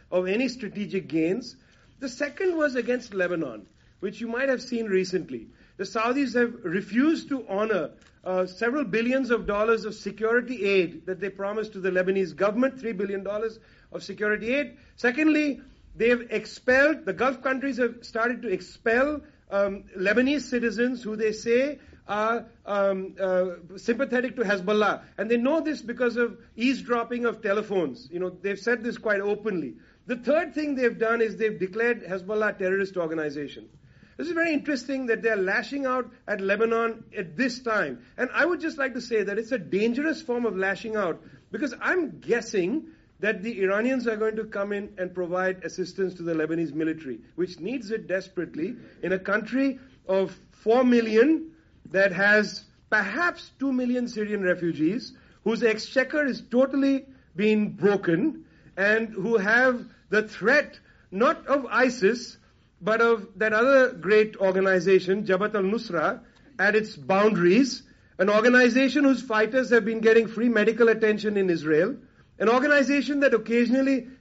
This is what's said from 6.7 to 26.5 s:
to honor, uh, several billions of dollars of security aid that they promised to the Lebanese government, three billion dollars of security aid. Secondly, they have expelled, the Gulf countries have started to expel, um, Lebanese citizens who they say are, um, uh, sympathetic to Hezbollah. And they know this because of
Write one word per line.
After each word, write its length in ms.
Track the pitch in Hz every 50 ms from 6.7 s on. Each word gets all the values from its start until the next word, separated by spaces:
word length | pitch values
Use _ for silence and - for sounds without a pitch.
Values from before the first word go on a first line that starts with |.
| 165 208 - - 196 247 277 320 330 226 - -
to 160 | 285 254 226 -
honor, 420 | 196 196 214 220 214 180 151 - - - - _ _ _ -
uh, 220 | 180 185 185 185
several 400 | 180 185 - 226 240 247 302 277
billions 460 | 190 165 220 233 247 254 269 262 220
of 140 | 240 214 190
dollars 380 | 208 202 202 214 233 226 214 196
of 120 | 214 -
security 680 | - - 202 202 - 220 220 233 247 240 240 254 202 202
aid 440 | 196 196 190 175 160 165 160 - 180
that 120 | 185 165
they 100 | 196 196
promised 440 | 190 196 196 202 208 220 214 214 214
to 80 | 196
the 100 | 180 190
Lebanese 420 | 180 185 180 185 196 196 190 165 147
government, 460 | 143 190 208 202 240 254 - - -
three 140 | - 226 220
billion 300 | 185 202 196 202 196 190
dollars 360 | 190 208 214 226 220 214 - - _ _ _ _ -
of 100 | - 175
security 540 | 170 - 190 160 208 208 214 196 202 226 254
aid. 220 | 285 285 240 - - - - _
Secondly, 640 | - - 240 240 285 311 311 302 302 302 294 247 - - - - _ - - -
they 140 | 156 214 240
have 140 | 247 240 233 -
expelled, 720 | 220 208 214 - - - - 247 254 262 285 302 320 - -
the 80 | 190 175
Gulf 300 | 160 233 269 262 247 -
countries 340 | 269 262 262 262 277 247 220
have 260 | 254 233 - - -
started 380 | - - 220 226 240 254 202
to 60 | 247 226
expel, 760 | 185 180 - - - - - 233 226 247 269 294 302 285 - - - _ _ -
um, 320 | - 202 202 196 196 202 - - -
Lebanese 460 | 196 185 196 214 240 254 262 294 277
citizens 600 | 247 - 247 240 233 233 196 214 240 254 262 - -
who 120 | 208 214
they 160 | 214 220 214
say 460 | 214 - - 233 233 247 269 294 285 269 - - - - _ -
are, 380 | 202 214 214 220 233 233 226 - - _ -
um, 500 | - 202 202 196 196 196 190 190 185 - -
uh, 580 | 190 185 185 180 185 185 175 170 170 165 190 190
sympathetic 580 | - - 240 233 277 - 240 254 240 254 -
to 80 | 254 226
Hezbollah. 600 | 185 208 190 180 196 214 208 214 196 151 - - - - -
And 120 | 208 220
they 60 | 240 240
know 240 | 233 269 311 320
this 200 | 285 311 294 -
because 360 | - 208 240 247 254 240 214 240
of 200 | 240 226 190 - - -